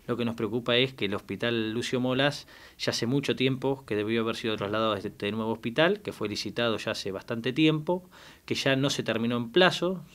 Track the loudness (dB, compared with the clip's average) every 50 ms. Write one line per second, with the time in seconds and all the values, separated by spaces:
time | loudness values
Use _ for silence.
0 | -6 -4 -2 -2 -2 -2 -2 -2 -2 -2 -2 -2 0 2 4 4 4 2 0 -4
1 | -4 -2 -2 -4 -6 -8 -6 -4 -2 0 0 0 -2 -2 -2 -4 -2 -2 -2 0
2 | 0 0 2 2 2 0 0 -4 -10 -18 -20 -20 -20 -20 -14 -4 -2 -2 0 0
3 | 0 0 0 0 2 0 0 2 2 0 0 0 0 -2 -2 -2 -4 -4 -2 -2
4 | 0 0 0 0 0 -2 -2 -2 -2 -2 -2 -2 -2 -2 0 0 2 2 0 0
5 | -2 -6 -6 -4 -4 -2 -2 -2 -2 -2 -4 -4 -4 -2 2 2 4 4 2 0
6 | -4 -8 -6 -4 -4 -4 -4 -4 -6 -4 -2 0 0 0 0 0 -2 -4 -4 -4
7 | -4 -6 -6 -6 -6 -6 -6 -4 -2 -2 2 4 4 4 4 2 0 -2 -2 -4
8 | -4 -10 -20 -20 -20 -20 -20 -20 _ -4 -4 0 2 2 2 4 2 0 0 -2
9 | -2 -2 0 0 0 0 0 -2 -2 2 6 6 6 6 6 4 0 -2 -2 -4
10 | -8 -12